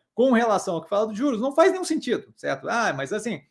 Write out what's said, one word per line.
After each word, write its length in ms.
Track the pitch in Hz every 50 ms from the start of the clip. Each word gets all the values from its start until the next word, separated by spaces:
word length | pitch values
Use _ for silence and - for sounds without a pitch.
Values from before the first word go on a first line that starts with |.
| _ _ _
com 180 | - 247 269
relação 440 | 240 226 240 226 202 185 - 190 170
ao 80 | 160 165
que 60 | -
fala 180 | 202 202 226
dos 100 | 226 208
juros, 240 | 202 285 294 233 202
não 140 | 247 277 285
faz 160 | 320 330 370
nenhum 120 | 359 370 339
sentido, 480 | - 320 294 - 247 202 - - - -
certo? 340 | _ - 143 139 139 - -
Ah, 240 | 220 233 220 185 143
mas 160 | 135 139 135
assim, 300 | 196 208 202 233 185 139 - _